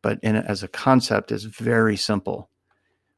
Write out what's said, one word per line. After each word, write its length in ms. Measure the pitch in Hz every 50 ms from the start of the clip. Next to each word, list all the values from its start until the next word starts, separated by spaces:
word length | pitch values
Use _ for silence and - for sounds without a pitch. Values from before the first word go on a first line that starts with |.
But 180 | - 107 104 - -
in 120 | 110 107
a, 40 | 110
as 240 | - - 104 95 98
a 40 |
concept, 640 | 95 - - - 135 131 127 120 - 113 104 - -
is 120 | 117 107 107
very 520 | 110 - - 113 117 117 113 113 110 107
simple. 540 | 95 - - 107 101 - 98 - - - _ _ _ _ _ _ _ _ _ _ _ _ _ _